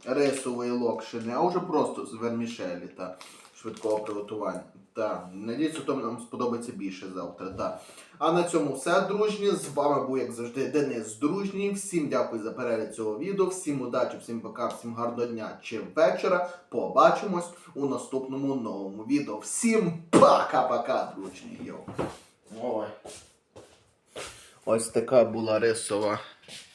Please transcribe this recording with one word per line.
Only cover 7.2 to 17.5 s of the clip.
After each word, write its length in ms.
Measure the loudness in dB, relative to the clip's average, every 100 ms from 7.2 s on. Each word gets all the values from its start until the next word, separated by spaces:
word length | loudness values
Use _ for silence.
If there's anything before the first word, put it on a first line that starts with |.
| -10 -8 -8
Та. 300 | -4 -4 -4 -14 -20 -16 0
А 140 | 2
на 120 | 4
цьому 300 | 4 2 2
все, 280 | 0 2 4
дружні. 500 | 4 2 2 2 2
З 180 | 0 -2 2
вами 320 | 2 2 2
був, 100 | 0
як 140 | -2
завжди, 360 | -4 -6 -2 0
Денис 480 | 2 2 -2 -6 -2
Дружній. 560 | 0 0 -2 0 -2
Всім 380 | -2 -2 0 2
дякую 340 | 2 0 -2
за 80 | -6
перегляд 440 | -4 -2 0 -2 -4
цього 240 | -4 -2
відео. 260 | -2 2 2
Всім 360 | 0 -2 -2
удачі, 360 | 0 0 0 -2
всім 180 | -8 -8
пока, 280 | -6 -4 -4
всім 280 | -4 -8 -4
гарного 300 | -2 -2 -2
дня 340 | -4 -8 -10
чи 180 | -8 -8 -2 4
вечора. 540 | 4 4 2 2 0 -8 -6
Побачимось 800 | -4 2 8 8 6 0 -4 -4